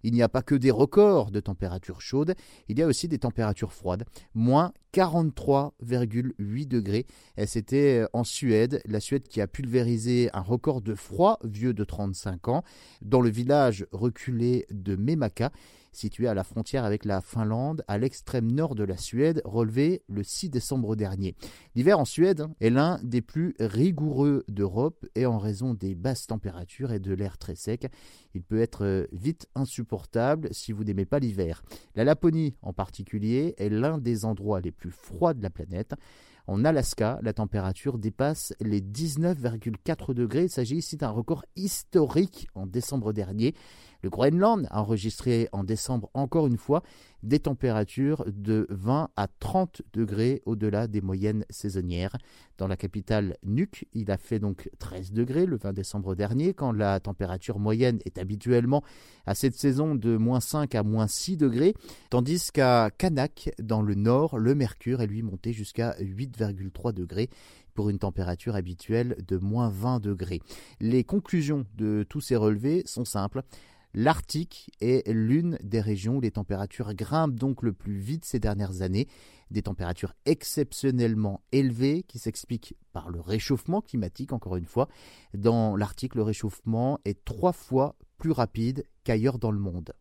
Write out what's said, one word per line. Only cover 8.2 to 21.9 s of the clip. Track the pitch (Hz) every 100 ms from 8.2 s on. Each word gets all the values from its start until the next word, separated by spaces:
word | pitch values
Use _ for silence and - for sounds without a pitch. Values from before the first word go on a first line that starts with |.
Suède, | 117 - 131 107 120 143 -
la | 107
Suède | - 139 -
qui | -
a | 98
pulvérisé | - 127 123 117 117 117 123 120
un | 101
record | 90 120 - 131
de | 104
froid | 104 - 98 185 220
vieux | 113 104 123
de | 107
trente-cinq | 104 - 101 92 - 90 -
ans, | 139 - - - -
dans | 101 127
le | 120
village | 110 123 147 131 98 98
reculé | 95 120 - - 120 120 123 -
de | 104 95
Memaka, | 95 117 160 117 - 123 - - - _
situé | - 104 - 120
à |
la | 101
frontière | 92 110 110 139
avec | 113 104
la | 107 95
Finlande, | - 117 107 113 139 160 -
à | 104
l'extrême | 131 - - 127 113
nord | 131 156
de | 110
la | 101 92
Suède, | - 117 156 160
relevé | - 110 113 117 151 185 -
le | 101
six | 101 - 180
décembre | 127 - 131 110 110
dernier. | 101 95 95 - - - -
L'hiver | 117 143